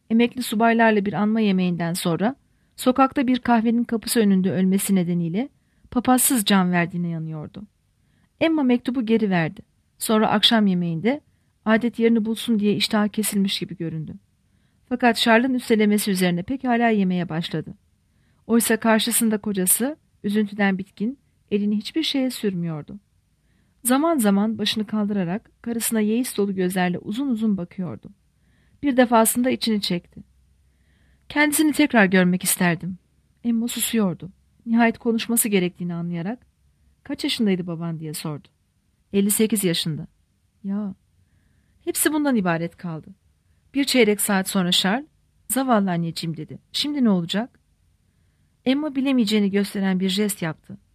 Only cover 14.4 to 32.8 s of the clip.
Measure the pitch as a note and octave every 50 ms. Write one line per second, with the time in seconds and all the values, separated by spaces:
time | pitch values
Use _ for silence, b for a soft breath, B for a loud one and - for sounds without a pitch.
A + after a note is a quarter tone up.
14.4 | _ _ _ _ _ _ _ _ _ _ B3+ B3 B3+ A#3+ A3+ - - A#3 A3 A3+
15.4 | B3 C4+ B3+ B3 - - A#3 G#3+ G#3+ G#3 G#3 G#3 G3+ G#3+ F#3+ F#3 F#3 F3+ F3 E3+
16.4 | F#3 - C4+ C4+ - B3+ A#3+ A#3 A#3+ A#3 A3 G#3 G3 F#3 F3+ F3+ E3+ - D#3+ D#3+
17.4 | E3+ - - D#3+ - - - - _ _ _ _ _ _ _ _ _ _ _ _
18.4 | _ - A3+ A#3 - - A3+ - - A3+ A3 A3 - A#3 G#3+ - A#3+ A3 G#3+ G#3
19.4 | - G#3+ G3+ G3 F#3 F#3 - - A3 C#4 D#4 - _ _ _ _ - G#3 G3+ G#3+
20.4 | G#3+ G3+ G#3 G#3 G3+ G3 F#3+ F#3 F#3+ - _ - G3+ A#3 C#4 - _ _ _ _
21.4 | _ _ - F#3 G3+ G#3 G#3+ G#3 - - - E4 D4+ - - C#4 C4 B3+ B3 -
22.4 | - G3+ F#3+ F3 E3+ E3+ D#3+ D3+ C#3+ - G3+ G#3 - _ _ _ _ _ _ _
23.4 | _ _ _ _ _ _ _ _ - A#3 B3+ C#4 D#4 E4+ E4+ C#4+ G#3+ G3+ G3 G3
24.4 | G#3 A3+ A3 G#3 G#3 G#3 - A3 G#3 G3+ G#3+ G#3+ G#3 G3+ G#3+ G3+ F#3 E3 F3+ A3
25.4 | - _ _ _ - A#3 A#3 A#3 A3 - A3+ A3 G#3+ G#3 A3 A#3+ B3+ - - -
26.4 | G3+ G3+ G3 F#3+ F#3 F3+ F#3+ F#3+ F3+ F3+ F3+ - - - G#3 A#3 C#4+ C#4 A#3+ G#3+
27.4 | A3+ A3 G3+ F#3 F3 - - - F#3 D#3 A2 - - - - _ _ _ _ _
28.4 | _ _ _ _ _ _ _ _ - C#4+ B3+ B3+ B3 A3+ A#3+ A3 A3+ A3 - A#3+
29.4 | B3 B3+ A#3+ A3 - A#3 A3 G#3 G3 - F3+ F3 - _ _ - - _ _ _
30.4 | _ _ _ _ _ _ _ _ _ _ _ _ _ _ _ _ _ _ - D4
31.4 | D4 D4+ D4 - D#4 D4+ C#4 - D4+ C#4+ - A#3 G3+ F3+ F#3+ F#3 F#3 F3+ F3+ F#3
32.4 | - F3 - - F#3 F3 E3 E3